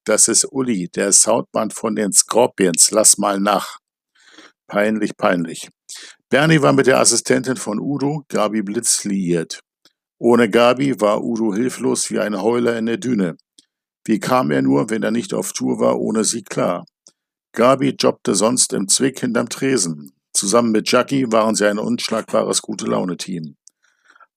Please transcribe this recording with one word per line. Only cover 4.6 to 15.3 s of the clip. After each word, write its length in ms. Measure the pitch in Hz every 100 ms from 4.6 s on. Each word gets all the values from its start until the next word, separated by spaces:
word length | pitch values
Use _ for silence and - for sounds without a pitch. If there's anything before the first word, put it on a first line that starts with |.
| -
Peinlich, 500 | 101 104 110 104 -
peinlich. 520 | 104 92 82 78 - _ - - - - _
Bernie 320 | 127 156 160
war 100 | 139
mit 160 | 139 131
der 120 | 131
Assistentin 580 | 117 117 - 131 127 127
von 220 | - -
Udo, 420 | - 143 139 151 -
Gabi 320 | 107 104 107
Blitz, 420 | 98 107 - -
liiert. 560 | 104 98 90 85 80 - _ _ _ _ _ -
Ohne 320 | 117 120 117
Gabi 520 | 113 120 123 143 123
war 200 | 104 107
Udo 320 | 123 113 113
hilflos 560 | 98 127 - 123 123 -
wie 80 | 110
ein 220 | 104 104
Heuler 360 | 104 120 120 117
in 80 | 113
der 120 | 113
Düne. 380 | 117 117 90 73 _ _ _ _ _ _ -
Wie 160 | 107
kam 300 | - 127 139
er 100 | 139
nur, 280 | 67 139 127
wenn 140 | 110
er 80 | 107
nicht 220 | 113 107